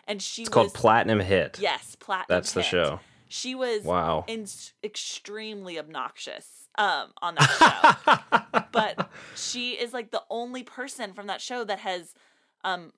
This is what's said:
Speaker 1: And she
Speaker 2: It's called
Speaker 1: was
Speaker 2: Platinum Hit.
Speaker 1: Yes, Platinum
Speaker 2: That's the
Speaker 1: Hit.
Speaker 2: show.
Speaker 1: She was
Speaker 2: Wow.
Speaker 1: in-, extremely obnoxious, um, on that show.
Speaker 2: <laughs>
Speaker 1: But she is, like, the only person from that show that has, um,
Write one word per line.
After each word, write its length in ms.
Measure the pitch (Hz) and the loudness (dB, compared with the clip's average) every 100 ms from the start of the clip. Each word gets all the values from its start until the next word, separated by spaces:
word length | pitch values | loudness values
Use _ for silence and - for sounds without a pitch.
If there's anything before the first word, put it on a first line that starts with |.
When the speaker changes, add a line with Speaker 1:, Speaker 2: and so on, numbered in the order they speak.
| - | -8
Speaker 1:
And 140 | 208 | -8
she 200 | - - | -6 -8
Speaker 2:
It's 80 | 226 | 2
called 160 | 120 104 | 4 4
Speaker 1:
was 60 | |
Speaker 2:
Platinum 460 | - 113 113 101 107 | 4 6 6 6 2
Hit. 400 | 92 95 69 - | 4 2 2 -2
Speaker 1:
Yes, 340 | 190 127 - - | -4 -4 -8 -16
Platinum 300 | - 185 - | -6 -6 0
Speaker 2:
That's 240 | - - | 0 0
the 80 | 92 | -2
Speaker 1:
Hit. 80 | - | 0
Speaker 2:
show. 300 | 90 76 82 - _ _ | 2 0 -2 -12 _ _
Speaker 1:
She 260 | - 254 262 | -10 -8 -4
was 280 | 247 214 | -4 -2
Speaker 2:
Wow. 420 | - 175 165 160 - | 0 2 2 0 -2
Speaker 1:
in-, 180 | 226 202 - - _ | -10 -10 -14 -16 _
extremely 960 | 208 - - - 202 214 220 208 185 165 | -12 -10 -10 -12 -12 -12 -10 -12 -10 -10
obnoxious, 880 | 151 143 117 - - - - - - - | -8 -8 -8 -10 -12 -12 -14 -18 -6 0
um, 340 | 196 147 95 - | 2 0 -4 -6
on 120 | 175 160 | -4 4
that 600 | 143 - 311 - 294 - | 4 8 6 8 6 6
show. 360 | - - - 214 - 220 | 4 4 4 0 2 -2
Speaker 2:
<laughs> 80 | - | 0
Speaker 1:
But 360 | 226 208 - - - - - | 0 0 -2 -8 -10 -18 -10
she 360 | - 247 247 | -8 -6 -6
is, 200 | - 240 | -6 -6
like, 160 | 247 220 | -8 -6
the 120 | 226 - | -8 -6
only 320 | 226 247 254 | -8 -6 -10
person 500 | 240 - 262 - 202 | -12 -12 -12 -10 -10
from 140 | 196 202 | -10 -10
that 120 | 185 | -8
show 220 | - 247 | -6 -6
that 140 | 214 190 | -4 -4
has, 340 | 202 180 165 - _ _ _ _ | -4 -6 -10 -20 _ _ _ _
um, 280 | 190 180 160 | -6 -6 -8